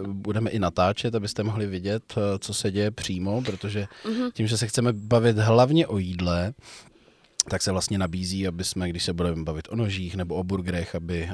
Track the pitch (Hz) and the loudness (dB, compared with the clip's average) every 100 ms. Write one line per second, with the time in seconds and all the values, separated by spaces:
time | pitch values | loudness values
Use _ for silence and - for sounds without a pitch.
0 | 98 98 98 104 113 110 90 - 92 104 | -4 -4 -2 0 0 2 2 4 4 2
1 | 117 110 101 - 104 107 101 92 98 110 | 0 -2 -2 -2 -2 -2 -2 -2 -2 -4
2 | - 110 101 98 - 98 104 98 104 107 | -2 0 0 0 -2 -2 0 2 0 0
3 | - 90 95 117 127 95 104 104 98 - | -4 -2 -2 -2 -2 -4 -4 -4 -6 -8
4 | 220 226 247 - 110 113 113 - 120 104 | -4 -2 -2 0 0 0 0 2 2 0
5 | 107 117 117 107 110 117 127 165 - 104 | 2 4 6 4 6 8 8 6 2 0
6 | 90 90 90 87 95 - - - - _ | -2 0 0 2 0 -4 -16 -20 -20 _
7 | _ _ _ - - 95 101 92 - 98 | _ _ _ -6 -2 -2 0 0 0 0
8 | 90 92 90 95 95 85 92 95 87 85 | 0 -2 -4 -2 -2 -2 -4 -2 -2 -2
9 | - 87 87 80 80 80 - 117 107 95 | -2 0 0 0 -4 -6 -6 -2 -2 -2
10 | 87 92 85 85 92 95 90 87 82 87 | -4 -6 -4 -4 -2 -4 -2 -4 -4 -6
11 | 85 85 85 | -4 -4 -4